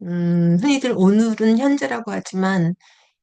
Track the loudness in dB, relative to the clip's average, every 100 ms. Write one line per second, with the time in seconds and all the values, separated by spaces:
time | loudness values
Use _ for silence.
0 | -8 -4 0 2 2 2 2 0 0 2
1 | 2 4 2 0 0 2 2 0 -2 -6
2 | -8 -10 -8 -4 -2 0 -2 -4 _ _
3 | _ _